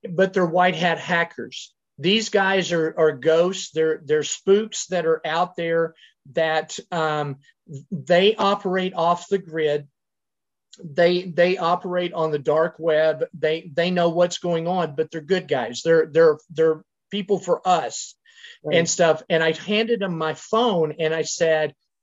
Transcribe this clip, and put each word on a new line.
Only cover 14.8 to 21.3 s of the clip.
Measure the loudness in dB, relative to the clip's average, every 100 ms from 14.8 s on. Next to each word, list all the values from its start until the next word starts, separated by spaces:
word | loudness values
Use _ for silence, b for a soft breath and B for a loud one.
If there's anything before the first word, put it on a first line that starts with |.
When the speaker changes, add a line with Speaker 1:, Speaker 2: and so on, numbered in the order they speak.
| -4
Speaker 1:
but | -4 -6
they're | -6
good | -2 -2 0
guys. | -2 -2 -6
They're, | 2 4 4
they're, | 6 6 4 _
they're | 0 2 2 _ _ _
people | -8 -2 -2
for | 0 -2 2
us | 0 0 -10 -14 -18 B B B B
Speaker 2:
Right. | 0 0
Speaker 1:
and | 0
stuff. | 2 2 2 0
And | 0
I | 2
handed | -2 -2 -2 0 -2
them | -2 -2
my | -4
phone | -6 -2 0 2 2 -2 -2
and | -2
I | -2
said, | -4